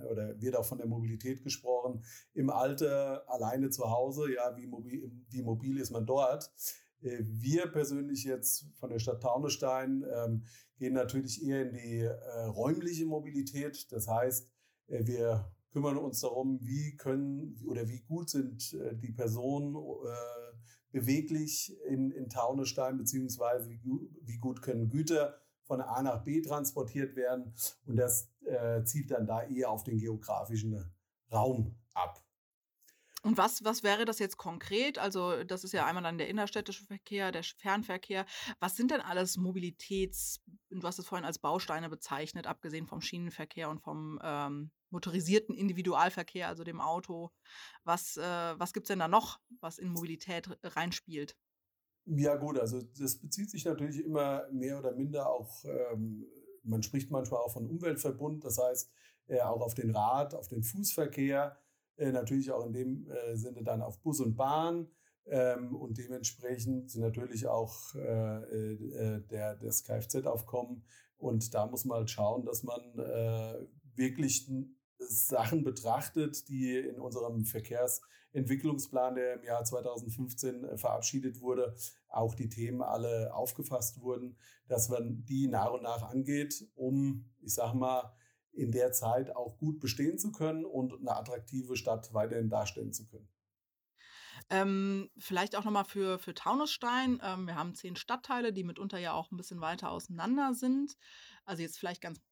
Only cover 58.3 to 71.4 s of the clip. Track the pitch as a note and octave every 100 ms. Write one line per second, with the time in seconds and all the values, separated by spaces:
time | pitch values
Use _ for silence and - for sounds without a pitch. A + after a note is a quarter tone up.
58.3 | D3+ C3+ A#2+ B2 B2+ - _ - _ -
59.3 | B2+ A#2+ A#2 A#2+ A#2 A#2 G#2+ A2 C3+ D3
60.3 | - - A#2 A2+ F#3+ G3+ - D3 - C3+
61.3 | C#3 C#3+ - _ _ _ - C#3 B2+ A2
62.3 | C3+ C3+ B2 A#2+ A#2+ B2+ C#3 - B2+ A#2
63.3 | A2+ B2 A#2+ A2+ A2+ A2+ - D#3+ C#3+ A#2
64.3 | A2+ C3+ D#3 E3 E3+ E3 _ _ _ -
65.3 | C3+ B2+ B2 B2 C3+ B2+ A2+ B2 B2+ -
66.3 | - B2 B2 A#2 C3 B2+ A2+ A2+ A2+ F#2+
67.3 | A2 B2 A2+ A2+ - - C#3 C3 A2+ A2
68.3 | A2 A2 A2 G#2+ G#2+ A2+ C3+ A2 G#2+ G#2
69.3 | A2 G#2 G#2 A2 - - A2+ A2+ C3 -
70.3 | A#2 - B2 B2 B2 - - _ _ C3
71.3 | A2+